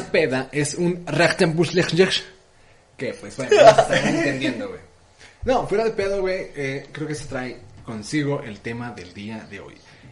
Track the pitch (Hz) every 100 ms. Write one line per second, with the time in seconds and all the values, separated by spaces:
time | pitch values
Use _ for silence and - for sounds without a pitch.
0 | - 190 151 127 131 143 147 - 175 175
1 | - 143 165 - 175 156 160 180 - 165
2 | 185 - - - _ _ - - _ -
3 | 120 101 101 - 127 - - - - 180
4 | - 339 294 269 - - - - - _
5 | _ _ - - 214 254 139 202 226 220
6 | 196 196 190 185 - 143 135 139 - -
7 | 151 147 - 131 127 - - - - 110
8 | 101 151 143 139 117 101 117 117 120 104
9 | 87 101 107 110 - 98 - - - -
10 | -